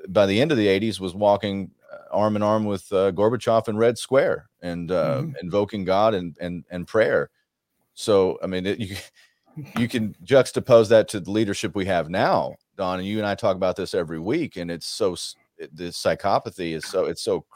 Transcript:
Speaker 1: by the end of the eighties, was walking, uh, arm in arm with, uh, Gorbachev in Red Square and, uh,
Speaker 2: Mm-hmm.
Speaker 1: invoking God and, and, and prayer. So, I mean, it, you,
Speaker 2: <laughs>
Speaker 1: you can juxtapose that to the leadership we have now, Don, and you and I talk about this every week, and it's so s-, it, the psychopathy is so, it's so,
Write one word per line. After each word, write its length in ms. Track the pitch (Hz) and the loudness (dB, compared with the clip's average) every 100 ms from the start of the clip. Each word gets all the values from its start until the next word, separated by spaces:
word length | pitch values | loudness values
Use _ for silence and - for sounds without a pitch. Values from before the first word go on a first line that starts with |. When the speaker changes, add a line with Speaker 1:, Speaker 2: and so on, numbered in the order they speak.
| 95 | -2
Speaker 1:
by 180 | 95 98 | 2 4
the 140 | 101 | 4
end 120 | 156 | 4
of 60 | 131 | 4
the 100 | 104 | 4
eighties, 320 | 95 110 95 | 4 0 -4
was 140 | 95 | -6
walking, 580 | 92 104 101 104 98 95 _ _ | 0 2 2 0 -4 -8 _ _
uh, 40 | - - | -20 -6
arm 240 | 92 107 104 | 0 0 2
in 60 | |
arm 220 | 104 110 | 2 2
with, 280 | 107 98 - | 0 -4 -2
uh, 180 | 98 98 | 2 2
Gorbachev 560 | 87 107 120 - 113 110 | 2 2 2 2 2 0
in 80 | 107 | 2
Red 220 | 117 117 | 2 0
Square 500 | - 135 - 85 - _ | 0 2 2 -2 -6 _
and, 320 | 87 87 85 | -10 -8 -2
uh, 300 | 90 71 69 | 0 0 -2
Speaker 2:
Mm-hmm. 100 | - - | -4 -8
Speaker 1:
invoking 420 | 90 101 104 107 | -4 -2 -2 -2
God 300 | 90 95 110 | 0 2 2
and, 220 | 98 87 - | 0 -4 -8
and, 240 | 87 87 - | -8 -8 -10
and 160 | 90 85 | -10 -2
prayer. 440 | 110 113 98 69 _ _ _ _ _ _ | 2 2 2 -2 _ _ _ _ _ _
So, 440 | - - 98 92 65 | -8 2 4 4 0
I 40 | 90 | -6
mean, 180 | 92 | -4
it, 140 | 92 98 | -4 -4
you, 180 | 98 95 | -6 -10
Speaker 2:
<laughs> 800 | - _ _ _ _ - 139 113 | -16 _ _ _ _ -18 -8 -4
Speaker 1:
you 120 | 120 | -2
can 260 | 127 107 - | -2 -4 -8
juxtapose 640 | 90 135 127 127 - 117 107 | 2 4 4 0 6 6 8
that 200 | 113 107 | 6 4
to 120 | 104 | -2
the 100 | 87 | -2
leadership 440 | 104 107 98 107 | -2 0 -2 -4
we 100 | 101 92 | -4 -2
have 220 | 90 80 | 0 0
now, 460 | 92 151 139 65 - _ - | 0 0 0 -2 -8 _ -6
Don, 220 | 92 92 | -4 -4
and 80 | 95 | -4
you 120 | 107 | -4
and 80 | 104 | -4
I 80 | |
talk 200 | 98 110 | -2 -2
about 220 | 92 92 90 | 0 -2 -2
this 180 | 90 | -4
every 240 | 90 80 80 | -4 -4 -6
week, 380 | 87 160 139 92 | -4 -4 -4 -8
and 140 | 85 | -10
it's 160 | 85 - | -10 -10
so 260 | - 101 | -4 -4
s-, 240 | 85 - - _ - | -4 -10 -16 _ -18
it, 180 | 76 78 | -18 -12
the 80 | 87 | -12
psychopathy 840 | - 95 82 101 117 110 - 85 | -6 -4 -2 0 -2 -2 -8 -6
is 120 | 80 - | -6 -6
so, 180 | 92 | -4
it's 180 | 78 82 | -4 -4
so, 220 | - 87 - | -4 -4 -6